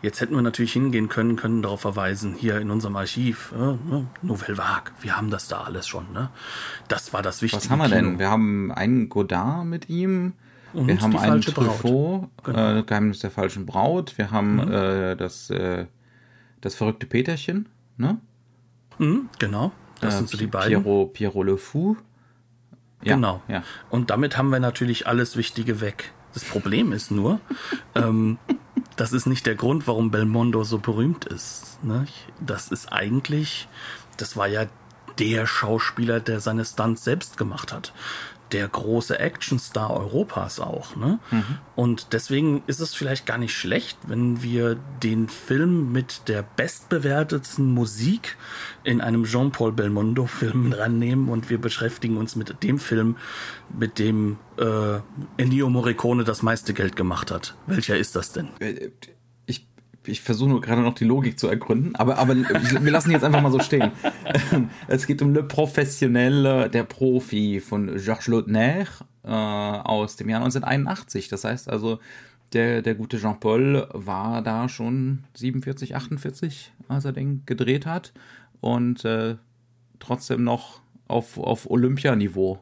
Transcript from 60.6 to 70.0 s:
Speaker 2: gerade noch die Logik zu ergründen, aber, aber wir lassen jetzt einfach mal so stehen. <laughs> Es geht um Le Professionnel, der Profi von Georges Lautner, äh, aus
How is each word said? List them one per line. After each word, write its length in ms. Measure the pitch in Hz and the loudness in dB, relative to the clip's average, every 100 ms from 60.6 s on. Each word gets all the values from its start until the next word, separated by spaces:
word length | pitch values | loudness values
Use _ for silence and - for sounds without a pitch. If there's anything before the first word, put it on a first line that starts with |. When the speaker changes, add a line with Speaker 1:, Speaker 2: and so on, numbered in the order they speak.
Speaker 2:
gerade 220 | 113 117 | 2 2
noch 120 | 120 | 2
die 100 | 117 113 | 2 4
Logik 320 | 135 120 - | 4 2 0
zu 80 | 104 | 0
ergründen, 480 | 107 - 117 156 - | 0 2 2 2 2
aber, 220 | 120 - | 2 4
aber 180 | 127 127 | 4 4
wir 560 | 123 - 120 131 147 | 4 2 4 4 4
lassen 180 | 156 160 | 4 4
jetzt 140 | 156 | 4
einfach 180 | 143 147 | 6 6
mal 80 | 143 | 6
so 80 | 131 | 4
stehen. 320 | - 139 - - | 4 4 2 0
<laughs> 60 | - - - - - 156 113 - - | -6 -6 0 0 4 2 2 -4 -2
Es 180 | 131 - | 0 2
geht 160 | 143 | 2
um 100 | 143 | 4
Le 100 | 143 | 4
Professionnel, 1300 | 143 - 151 147 143 - 131 120 123 143 135 131 117 | 2 2 2 2 0 2 4 6 6 6 6 4 4
der 160 | 117 | 0
Profi 760 | 110 - 131 127 127 107 104 98 | -2 0 2 2 0 0 0 0
von 360 | 95 104 101 98 | -2 -2 -2 -2
Georges 300 | 98 110 - | -2 -2 2
Lautner, 560 | 113 104 107 120 175 196 - - _ | 0 2 2 4 2 -4 -8 -20 _
äh, 40 | - | -4
aus 880 | 110 107 104 104 104 - 110 | -2 -2 -2 -2 -4 -2 0